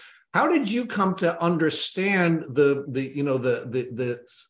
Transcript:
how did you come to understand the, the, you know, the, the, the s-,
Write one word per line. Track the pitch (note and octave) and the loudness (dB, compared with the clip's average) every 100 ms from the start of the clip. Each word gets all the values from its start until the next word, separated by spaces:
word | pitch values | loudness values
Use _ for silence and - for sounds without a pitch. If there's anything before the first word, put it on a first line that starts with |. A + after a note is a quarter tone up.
| - - _ | -20 -20 _
how | F#3 D4+ | 0 2
did | E4+ G#3+ | 2 2
you | A#3 A#3+ | -2 -2
come | G3 F#3+ F#3 | 0 0 2
to | E3+ E3+ | 0 2
understand | E3+ E3+ D#3 D3+ - - G3 F#3+ F3 D#3+ - | 0 2 0 0 -4 -2 0 2 2 2 0
the, | C3 C#3+ C#3 C#3 | 2 4 4 -2
the, | C3 C3 C#3 | -4 -4 -4
you | |
know, | C#3+ C3 | -2 0
the, | B2 A#2 B2 | 0 -2 -2
the, | B2+ B2 | -4 -4
the | A#2+ B2 A#2+ | -4 -4 -6
s-, | - - - | -10 -20 -18